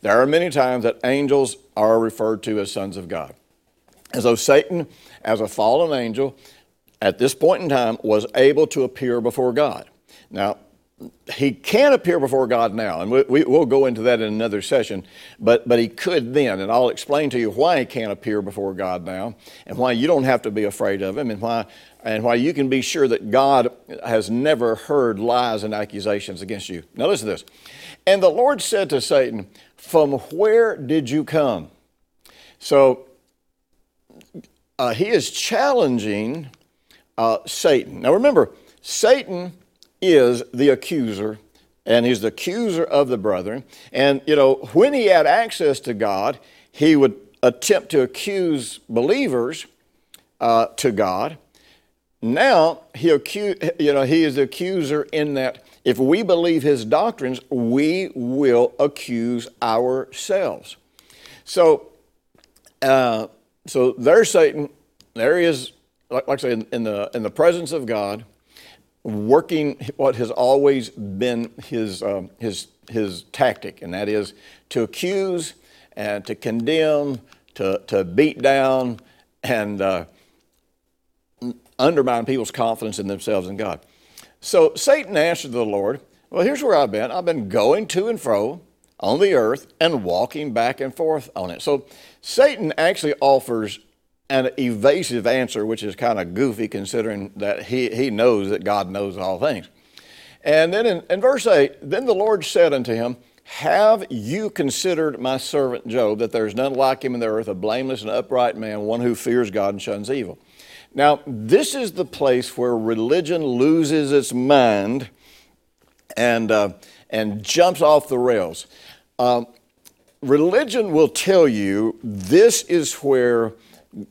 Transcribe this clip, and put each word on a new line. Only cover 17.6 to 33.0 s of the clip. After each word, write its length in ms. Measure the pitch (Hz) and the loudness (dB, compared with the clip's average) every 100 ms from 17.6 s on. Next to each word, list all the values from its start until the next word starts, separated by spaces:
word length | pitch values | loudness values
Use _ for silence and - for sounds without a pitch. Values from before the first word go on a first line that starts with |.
| 156 165 | 2 2
he 80 | 120 | -2
can't 240 | 131 110 | -6 -6
appear 320 | 98 - 104 | -6 -4 -4
before 320 | 98 101 98 | -4 -6 -8
God 320 | 95 95 90 87 | -6 -6 -6 -8
now, 300 | 92 110 113 - - | -10 -10 -12 -20 -20
and 140 | - - | -14 -4
why 140 | 127 | -2
you 160 | 120 143 | 0 2
don't 160 | 160 | 2
have 180 | 131 120 | 2 0
to 80 | 110 | 0
be 140 | 104 | -4
afraid 380 | 101 - 101 98 | -4 -2 -4 -2
of 140 | 95 104 | -4 -6
him, 140 | 131 | -6
and 100 | 104 | -6
why, 260 | 113 117 104 - - _ | -4 -4 -6 -14 -20 _
and 220 | 113 110 | -6 -4
why 100 | 117 | 0
you 180 | 120 135 | 0 0
can 160 | 143 135 | -2 -2
be 140 | 131 | -2
sure 240 | 120 165 135 | -2 0 0
that 240 | 117 107 | 0 0
God 400 | 120 139 139 117 - _ - | 2 4 4 2 -4 _ -14
has 240 | 117 113 98 | -2 -2 -2
never 460 | 117 143 143 117 | -2 0 0 0
heard 460 | 110 - 147 120 101 | -2 -2 0 0 -2
lies 420 | 113 123 123 110 | -2 0 0 -4
and 100 | 107 | -6
accusations 680 | 107 104 104 101 101 101 92 | -6 -8 -6 -4 -4 -6 -14
against 260 | 95 104 92 | -12 -12 -10
you. 140 | 87 80 - | -14 -14 -4
Now 100 | 139 | -2
listen 220 | 202 107 | -2 -4
to 60 | |
this. 100 | 90 - _ - - - - | -8 -10 _ -20 -20 -20 -6
"And 160 | - 196 | 0 4
the 80 | 185 | 4
Lord 320 | 165 247 277 | 4 2 0
said 300 | - 214 180 | -2 -2 -2
to 100 | 143 | -4
Satan, 460 | - 143 127 113 98 _ _ _ | 2 2 2 -4 -12 _ _ _
'From 380 | - 165 151 | 0 2 2
where 640 | 135 - 160 214 220 226 180 | 0 -6 -2 2 4 2 -2
did 320 | 131 160 127 | -2 -2 0
you 120 | 147 | -4
come?'" 480 | 143 160 143 98 73 _ _ _ _ _ _ _ - _ | -2 0 0 -2 -8 _ _ _ _ _ _ _ -20 _
So, 480 | - 143 135 127 | 2 6 6 4